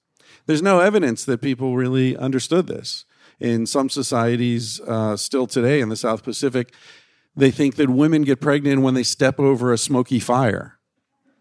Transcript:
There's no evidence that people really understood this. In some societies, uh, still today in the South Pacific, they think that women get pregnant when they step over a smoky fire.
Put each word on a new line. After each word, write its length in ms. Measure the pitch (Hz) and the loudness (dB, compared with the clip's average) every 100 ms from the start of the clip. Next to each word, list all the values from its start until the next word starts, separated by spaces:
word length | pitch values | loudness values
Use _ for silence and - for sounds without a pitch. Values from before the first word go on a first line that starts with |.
| _ _ _ - - | _ _ _ -10 -2
There's 160 | 156 | 0
no 180 | 196 180 | 4 4
evidence 460 | 117 110 143 110 - | 4 4 0 -2 -4
that 160 | 120 | -4
people 340 | 139 123 131 123 | -4 -4 -2 -2
really 400 | 127 131 131 127 | 0 0 0 0
understood 520 | 131 131 - 175 - | -2 -2 0 0 0
this. 380 | - - - - _ _ - | -6 -10 -14 -16 _ _ -6
In 260 | 123 117 113 | -2 -2 0
some 240 | 139 135 | -2 -2
societies, 920 | 143 127 123 117 120 120 117 110 - | -4 -2 0 0 0 0 -2 -4 -10
uh, 340 | - 113 110 101 | -6 -2 -2 -4
still 320 | - 135 123 | -4 -2 -2
today 320 | 135 117 147 | 0 2 2
in 100 | 110 | 0
the 60 | 110 | -2
South 280 | 117 110 | -4 -4
Pacific, 500 | - 107 139 123 120 _ - - _ _ _ - | -6 -4 -2 -2 -4 _ -20 -20 _ _ _ 2
they 160 | 135 | 2
think 240 | 120 139 151 | 4 0 2
that 140 | 139 | 2
women 340 | 127 151 156 | 4 2 2
get 180 | 139 131 | 2 0
pregnant 400 | 151 143 143 139 | 0 0 0 2
when 140 | 131 127 | 2 0
they 80 | |
step 360 | 120 - 135 143 | -2 0 0 2
over 320 | 139 123 123 | 2 2 0
a 60 | 117 | 0
smoky 420 | - 127 123 120 | 0 -2 0 -2
fire. 600 | - 123 123 95 - - _ _ _ _ _ _ | 0 0 2 -2 -6 -18 _ _ _ _ _ _